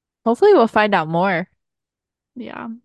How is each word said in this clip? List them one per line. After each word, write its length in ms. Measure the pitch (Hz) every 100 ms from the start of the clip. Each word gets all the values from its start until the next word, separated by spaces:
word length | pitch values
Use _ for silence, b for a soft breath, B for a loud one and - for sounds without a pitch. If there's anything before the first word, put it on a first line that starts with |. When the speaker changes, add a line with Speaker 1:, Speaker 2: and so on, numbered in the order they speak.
| _ _
Speaker 1:
Hopefully 280 | - - 403
we'll 140 | 381 233
find 260 | 226 214
out 140 | 196 156
more. 400 | 165 190 170 180 _ _ _ _ _ _ _ _
Speaker 2:
Yeah. 340 | - 220 - 226 226